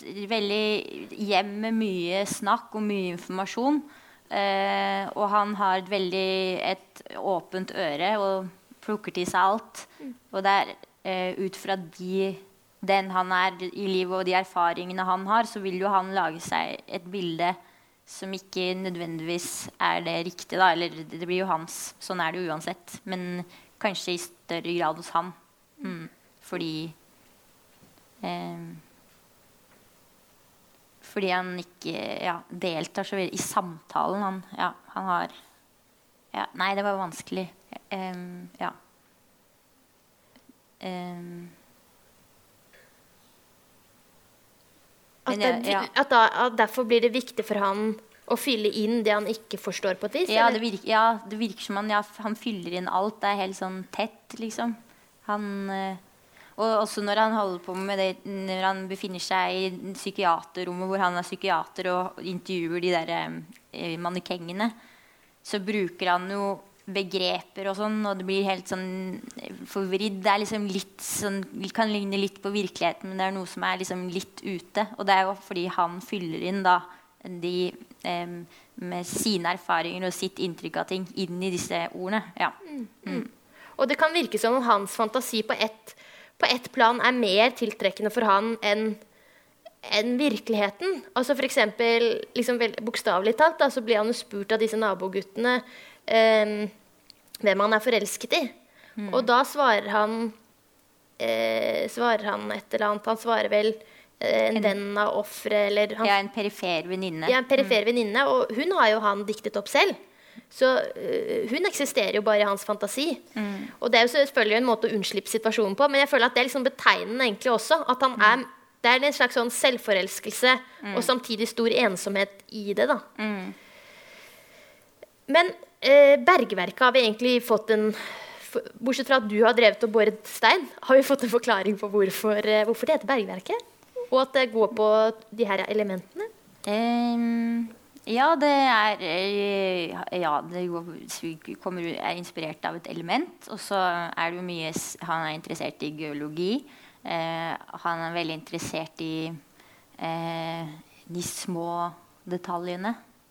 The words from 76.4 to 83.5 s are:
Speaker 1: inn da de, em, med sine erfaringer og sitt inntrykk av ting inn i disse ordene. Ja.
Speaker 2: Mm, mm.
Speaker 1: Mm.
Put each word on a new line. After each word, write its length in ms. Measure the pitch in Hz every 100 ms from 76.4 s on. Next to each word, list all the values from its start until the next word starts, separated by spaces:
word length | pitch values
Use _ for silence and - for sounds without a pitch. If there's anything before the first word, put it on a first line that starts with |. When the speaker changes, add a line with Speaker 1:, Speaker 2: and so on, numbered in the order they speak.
Speaker 1:
inn 160 | 180 196
da 180 | 185 175 - - _ _
de, 500 | - 175 175 180 180 - - -
em, 320 | 185 175 175 175 170 - _ -
med 240 | 180 175 175
sine 460 | 214 220 190 170 185
erfaringer 540 | - 170 170 180 185
og 20 |
sitt 280 | - 185 -
inntrykk 380 | 185 160 165 165
av 80 | 160
ting 160 | 185 180 -
inn 240 | 180 175
i 140 | 190
disse 320 | 180 - 175 170 180
ordene. 240 | 185 214 -
Ja. 160 | - 160 - 370
Speaker 2:
Mm, 140 | 294 214 _ -
mm. 80 | 254
Speaker 1:
Mm. 140 | - _ _